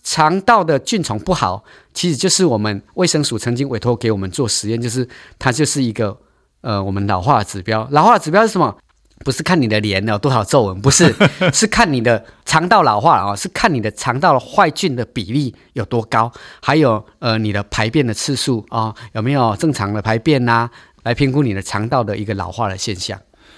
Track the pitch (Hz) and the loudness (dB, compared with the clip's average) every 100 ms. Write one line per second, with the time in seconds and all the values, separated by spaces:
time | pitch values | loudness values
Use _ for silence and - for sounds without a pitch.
0 | - - 156 190 190 226 165 139 - 214 | -6 2 2 2 4 4 4 0 0 -4
1 | - 107 139 175 95 98 - - _ - | -2 -4 -2 0 0 -4 -10 -20 _ -4
2 | 180 135 190 - 175 110 107 98 - - | -2 0 0 2 2 2 -2 -4 -8 -2
3 | 180 151 143 113 120 120 139 113 120 117 | 0 0 -2 -4 -4 -4 -4 -4 -2 -2
4 | 117 104 95 90 117 - 104 117 120 123 | 0 -2 -4 -4 -2 -2 -4 -4 -4 -4
5 | 120 - - - 131 123 147 147 123 107 | -6 -10 -20 -4 -2 0 0 0 -2 -2
6 | 107 - _ _ _ _ 120 101 98 98 | -4 -6 _ _ _ _ -4 -4 -2 -2
7 | 101 92 107 123 101 101 90 110 117 143 | -2 0 2 2 0 -8 -4 -4 0 4
8 | 196 214 151 190 226 185 131 - _ _ | 4 4 2 2 2 0 -2 -4 _ _
9 | _ - - - 165 180 117 107 107 95 | _ -10 -6 -4 0 2 2 2 0 0
10 | 107 104 143 123 101 143 101 92 127 - | 0 0 2 0 2 2 2 0 2 4
11 | 160 107 196 - 180 - 220 - 196 131 | 4 4 2 2 -2 0 0 2 2 2
12 | 117 110 - - - 160 175 214 143 104 | 2 0 -2 -16 -2 0 4 4 4 4
13 | 147 123 101 101 185 - 226 135 107 - | 4 4 2 -4 -8 -2 0 0 -4 -6
14 | 131 123 175 131 - - 175 - 180 123 | -4 0 2 2 0 0 0 2 -4 -4
15 | 110 - 90 135 131 - _ - 101 120 | -6 -6 -4 -2 -4 -8 _ -8 -4 -4
16 | 107 117 117 - - - - 151 139 107 | 0 0 0 -4 -20 -10 0 2 4 2
17 | - - 123 110 107 101 101 - 110 156 | -4 -8 -2 -2 0 -4 -4 -2 0 0
18 | 123 104 - 131 - 117 - 117 110 - | 0 -2 -4 -4 -2 -2 -2 -4 -4 -6
19 | 113 113 117 143 117 98 165 135 101 104 | -10 -4 -2 2 2 2 0 0 -2 -2
20 | 107 113 160 139 120 117 120 - - _ | 0 0 2 2 2 2 0 -8 -20 _
21 | 117 117 139 135 131 98 - 101 110 131 | -4 0 0 2 0 -2 -4 -6 -2 -2
22 | 104 104 104 101 87 95 107 95 - 92 | -2 -4 -6 -6 -6 -4 -6 -4 -8 -8
23 | - 98 _ _ _ | -8 -12 _ _ _